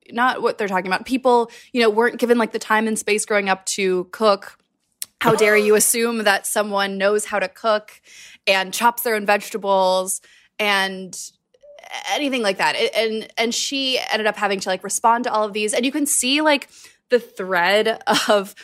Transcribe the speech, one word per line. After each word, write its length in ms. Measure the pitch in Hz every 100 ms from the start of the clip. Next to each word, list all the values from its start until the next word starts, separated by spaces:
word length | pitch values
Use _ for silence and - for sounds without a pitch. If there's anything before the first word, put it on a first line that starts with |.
| _
not 280 | 226 254 -
what 160 | 226 -
they're 120 | 208
talking 180 | 185 185
about. 180 | 185
People, 460 | - 254 254 240 233 - -
you 80 | 247
know, 80 | 226
weren't 280 | 208 233 240
given, 180 | 240 240
like, 140 | 220
the 80 | 226
time 260 | - 214 220
and 100 | 214
space 300 | - 208 -
growing 220 | 208 196
up 180 | 190 -
to 380 | - 190 185 180
cook. 440 | - 220 196 - - _ _ _ - - -
How 140 | 233
dare 220 | 220 214 214
you 180 | 208
assume 440 | 214 202 240 233 233
that 280 | 208 196 -
someone 500 | 220 208 202 196 196
knows 280 | 196 214
how 160 | - 208
to 80 | 185
cook 520 | - 233 214 214 - _ - - - -
and 260 | 190 185
chops 300 | - 233 -
their 140 | 240 220
own 100 | 202
vegetables 960 | 208 208 214 196 196 185 185 185 - _ _ _ -
and 580 | 208 196 190 190 185 - - _ _ _ - - - - -
anything 300 | 233 294 262
like 160 | 208 196
that. 180 | 160 -
It, 180 | 226
and, 340 | - 226 220 - -
and 160 | 240
she 460 | 226 - 277 269 254 -
ended 160 | 220 214
up 80 | 208
having 240 | 202 196
to, 80 | 196
like, 160 | 185
respond 400 | 196 - 233 233
to 80 | 247
all 100 | 214
of 100 | 214
these. 220 | 202 208
And 100 | 226
you 60 | 254
can 160 | 302 285
see, 340 | - 247 285
like, 280 | 311 285 - - - _ -
the 100 | 226
thread 800 | - - 185 185 175 202 214 226 - 208 -
of 260 | 208 196 -